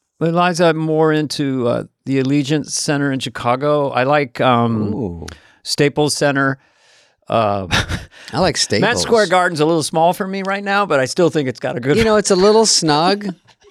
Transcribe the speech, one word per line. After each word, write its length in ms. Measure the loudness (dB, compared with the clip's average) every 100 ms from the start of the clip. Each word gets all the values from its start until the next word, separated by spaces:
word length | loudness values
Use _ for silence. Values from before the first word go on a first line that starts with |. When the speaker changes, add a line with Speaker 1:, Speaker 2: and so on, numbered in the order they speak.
| _ -4
Speaker 1:
Eliza, 460 | -2 2 0 2 2
I'm 100 | 2
more 340 | 0 2 2
into, 560 | 2 -2 -4 -2 0 0
uh, 160 | -2 -6 _ -4
the 140 | -2
Allegiant 460 | 2 0 0 -2 -4
Center 460 | -6 -2 -2 -2
in 80 | -4
Chicago. 680 | -6 -4 -2 0 0 0 0
I 120 | 0
like, 360 | 2 0 0 0
um, 520 | 2 2 2 0 -2
Speaker 2:
Ooh. 320 | -4 -6 -8 -14 -18 _ _
Speaker 1:
Staples 520 | -6 -2 0 0 -2 0
Center. 420 | 0 0 0 -4 _ _ _ _ _ _ -2
Uh, 380 | 0 0 -2 -2
<laughs> 640 | -4 -4 -6 -10 -20 -8
Speaker 2:
I 60 | -2
like 140 | -2 -2
Speaker 1:
Madison 240 | -2 0
Speaker 2:
Staples. 220 | 0 0
Speaker 1:
Square 240 | 2 2 4
Garden's 340 | 2 2 0
a 60 | 0
little 160 | 0
small 320 | 0 0 2
for 120 | 0 -4
me 160 | -6 -4
right 180 | -4
now, 220 | -2 -2 0
but 120 | 0
I 60 |
still 240 | 0 2 2
think 180 | 2 -4
it's 120 | -4
got 160 | -6 -4
a 40 |
good 160 | 0 2
Speaker 2:
You 60 |
know, 120 | 2 2
it's 140 | 2
a 60 | 4
little 280 | 4 4
snug, 600 | 4 2 2 2 2 0 -4 -10 _ _ -20